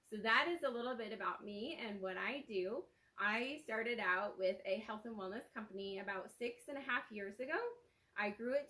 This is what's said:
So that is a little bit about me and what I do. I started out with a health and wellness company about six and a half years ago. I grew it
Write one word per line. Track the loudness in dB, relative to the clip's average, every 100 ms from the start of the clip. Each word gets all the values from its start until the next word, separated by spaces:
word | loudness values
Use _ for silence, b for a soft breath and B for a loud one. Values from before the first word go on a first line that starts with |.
So | -8 0
that | 6 6 6
is | 4 2
a |
little | 2 0 -2
bit | -4 -2
about | -2 -2 -4
me | -6 -4 -4
and | -4 -2
what | -2 -2
I | -2 -2 -2
do. | 0 0 -2 -6 b b 0
I | 4 4 2 -4
started | -2 0 2 2
out | 4 4 2 2
with | 2 2 2
a | 0 0
health | -6 -6
and | -4
wellness | -4 -4 -6 -8
company | -8 -6 -4 -4
about | -2 -4 -4 -4
six | -4 -4 -8
and | -6
a |
half | 0 0 0
years | -6 -6 -4
ago. | 0 0 0 -4 b b b -2
I | 0
grew | 0 2
it | 2